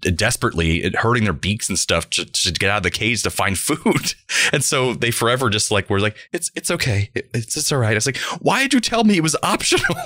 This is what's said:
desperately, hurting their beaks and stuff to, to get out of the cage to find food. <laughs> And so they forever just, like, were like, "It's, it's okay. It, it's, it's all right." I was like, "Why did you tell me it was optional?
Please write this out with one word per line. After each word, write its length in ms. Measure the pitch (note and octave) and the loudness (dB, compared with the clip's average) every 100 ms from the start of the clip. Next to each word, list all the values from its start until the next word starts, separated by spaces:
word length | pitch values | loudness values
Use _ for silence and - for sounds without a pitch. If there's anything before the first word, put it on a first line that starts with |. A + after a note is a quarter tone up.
| - E2 | -2 0
desperately, 760 | A2 - A#2+ - E2 E2+ F2 | 0 0 -2 0 0 0 0
hurting 300 | - A2 A#2+ | 0 0 2
their 100 | G#2+ | 0
beaks 340 | D2 F2+ G#2+ - | 0 -2 -2 -2
and 120 | F#2 | -2
stuff 280 | - E2+ - | 0 0 0
to, 140 | - E2 | -6 -4
to 260 | - F#2 | -2 -2
get 180 | D#2+ G2 | 0 0
out 80 | G#2 | 2
of 60 | |
the 80 | F2 | 0
cage 320 | - A2 A2+ | 0 0 0
to 80 | - | -2
find 260 | - G2 F#2 | 0 0 0
food. 560 | - D3+ A3+ - - - | -2 0 0 0 -2 -8
<laughs> 40 | - - - | -4 -2 0
And 100 | D3+ | 0
so 300 | - C#3 B2+ | 0 0 0
they 180 | A2 A#2 | 0 -2
forever 380 | - A#2 C3 B2 | 2 2 2 2
just, 220 | G#2+ - | 0 0
like, 180 | G2+ G2 | 0 2
were 100 | G2 | 0
like, 160 | G#2+ - - | 0 -2 -8
"It's, 180 | - - - | -8 -6 -6
it's 160 | - | -4
okay. 380 | F3+ B2+ G2+ G#2 - | -2 0 0 -2 -6
It, 140 | - | -6
it's, 240 | A#2 A2+ D3+ | -6 -4 -4
it's 120 | - | -2
all 80 | C#3+ | 0
right." 120 | A2 | 2
I 40 | G#2+ | 2
was 100 | C#3 | 0
like, 100 | B2+ - - | -2 -6 -2
"Why 220 | - A3 | 0 2
did 120 | C4+ | 2
you 60 | B3+ | 2
tell 240 | - A#3 | 2 2
me 140 | G#3+ F#3 | 4 4
it 60 | |
was 120 | D#3 C#3+ | 2 0
optional? 400 | - - - F4+ - - | 0 0 0 0 0 -2